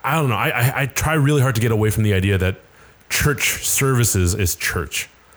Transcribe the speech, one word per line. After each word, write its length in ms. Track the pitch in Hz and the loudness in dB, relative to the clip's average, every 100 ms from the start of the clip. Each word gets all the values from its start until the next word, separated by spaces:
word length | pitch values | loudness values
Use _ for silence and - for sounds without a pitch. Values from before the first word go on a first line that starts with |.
I, 80 | 127 | -2
I 80 | 156 | 0
don't 80 | 139 | 0
know. 80 | 104 | 0
I, 120 | 139 | 0
I, 320 | 120 123 131 | 2 0 0
I 40 | 135 | -2
try 280 | - - | -2 0
really 260 | 156 139 147 | 2 2 4
hard 140 | 127 | 2
to 60 | 120 | 0
get 120 | 117 | 0
away 180 | 110 107 | 2 0
from 120 | 107 | 0
the 100 | 107 | 0
idea 240 | 95 98 98 | 2 2 2
that 180 | 92 95 - - - - - | 0 -4 -10 -20 -20 -20 -8
church 560 | - 147 135 - - | -2 0 0 -2 -4
services 680 | - - 135 127 113 95 90 | -4 0 0 2 2 2 0
is 220 | 104 92 - | 0 -2 -2
church, 520 | - 90 69 - - _ _ | -4 -4 -6 -8 -10 _ _